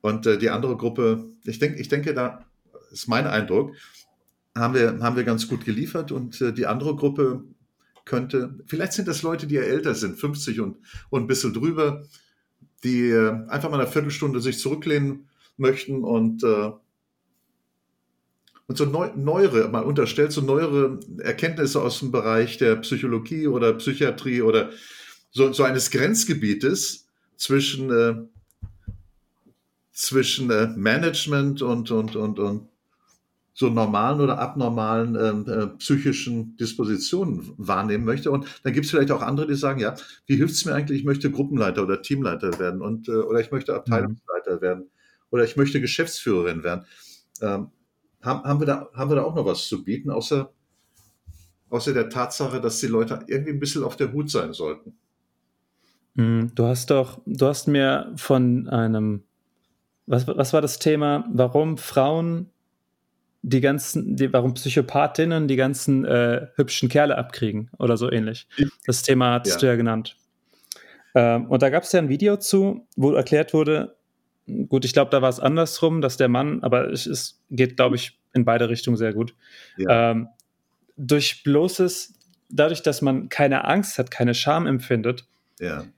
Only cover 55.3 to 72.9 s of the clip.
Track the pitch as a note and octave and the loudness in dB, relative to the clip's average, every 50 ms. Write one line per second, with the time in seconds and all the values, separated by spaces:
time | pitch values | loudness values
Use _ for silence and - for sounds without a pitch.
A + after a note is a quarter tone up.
55.3 | _ _ _ _ _ _ _ _ _ _ _ _ _ _ _ _ _ C3 A2+ A2+ | _ _ _ _ _ _ _ _ _ _ _ _ _ _ _ _ _ 0 2 2
56.3 | A#2 A2+ A2+ A#2 - - A#2 A#2+ B2+ B2 - - C#3+ C3+ C3 B2 - - _ - | 2 0 0 -2 0 0 2 2 2 -2 0 2 2 2 2 0 -6 -16 _ -10
57.3 | - B2+ C3+ C3+ D3 - - - D3 C#3 C3+ C3+ C3+ C#3 - - - D3 - - | 0 2 2 2 2 0 0 2 2 4 4 2 2 0 -4 -8 -12 -12 0 2
58.3 | C#3 C3 B2+ B2 A#2+ B2+ - - - A#2 A2+ A2 A2 A2 G#2+ G#2+ G#2 G2+ _ _ | 4 4 6 4 2 2 0 0 0 0 2 2 2 0 0 0 -2 -4 _ _
59.3 | _ _ _ _ _ _ _ _ _ _ _ _ _ _ _ - C3+ B2 B2+ C3+ | _ _ _ _ _ _ _ _ _ _ _ _ _ _ _ 0 0 0 0 0
60.3 | - - C#3 B2 - D#3 D3 C#3 - - - D#3+ D3+ D3+ D3 D3 C#3+ D3 - A#3 | 0 0 0 2 2 2 2 2 -4 0 2 2 2 4 2 0 0 0 -2 -4
61.3 | - A#2+ B2+ B2+ B2+ C#3+ D#3 D#3+ D#3+ - - - - C#3+ C3 C#3 D#3 E3 E3 E3+ | 2 2 2 4 4 2 2 2 -2 -6 -8 -2 2 2 2 2 2 0 0 -2
62.3 | E3 E3 F3+ - _ _ _ _ _ _ _ _ _ _ _ _ _ _ _ _ | -2 -4 -6 -10 _ _ _ _ _ _ _ _ _ _ _ _ _ _ _ _
63.3 | _ _ - C3 B2+ C3 B2+ C#3 C#3 D3 - - - D#3+ - - - C3 C3+ C3 | _ _ -4 0 2 4 4 4 2 2 -4 -4 -4 -4 -2 -2 0 0 0 2
64.3 | C3+ B2+ A#2+ C3 B2 - - C#3 B2 D3+ C3 B2 - C#3 D3+ D3 - - D#3+ E3 | 2 2 2 2 -2 -2 -4 0 0 0 0 2 2 0 0 2 2 0 0 0
65.3 | E3 D#3+ D#3 C#3 C3+ B2+ C3 C3 C#3 B2+ - - C#3 C3 C3+ - C3 A#2+ A#2+ A#2+ | 2 0 2 2 2 2 2 0 0 -2 0 2 2 2 2 2 2 4 4 2
66.3 | A#2 B2 - - _ - C#3 B2 - - - B2 - D3 D3 D3 C#3 - B2 - | 2 0 -4 -6 _ 0 0 0 2 -2 -2 2 4 4 4 4 2 -2 -4 -8
67.3 | - - A#2+ G#2+ G2+ G#2+ A2 A#2+ - - - A#2+ A#2 G#2+ A#2+ - - A#2 A2 A2 | -6 -4 -2 -2 -2 -4 -6 -8 -8 -2 2 2 2 2 0 0 0 0 -2 -2
68.3 | A2+ - - _ - - C#3+ C#3 - _ _ - B2 B2 - - C3+ B2+ B2+ B2 | -6 -10 -14 _ 0 0 0 0 0 _ _ -2 -2 -2 2 2 4 4 4 4
69.3 | A#2+ A#2+ B2 - - - C3+ B2+ A#2+ A#2 A#2 A2+ A2 A2 A2 - - _ _ _ | 2 2 0 -2 0 2 4 4 4 4 2 2 0 -2 -4 -8 -14 _ _ _
70.3 | _ _ _ _ _ _ _ _ - - - - - - _ _ _ B2+ A#2+ A#2 | _ _ _ _ _ _ _ _ -18 -18 -18 -20 -20 -20 _ _ _ 6 6 6
71.3 | A#2 A#2+ A#2+ A#2+ C3+ C3 C#3 C3+ C3 E3+ F3 - - F3+ D#3+ C#3 C3+ D3 G3 G#3 | 4 2 2 2 2 4 4 4 4 2 0 2 2 2 4 2 0 2 4 2
72.3 | G3+ G3+ - - - G3 F#3+ G3 - - - _ | 2 2 0 2 2 4 4 2 0 -4 -10 _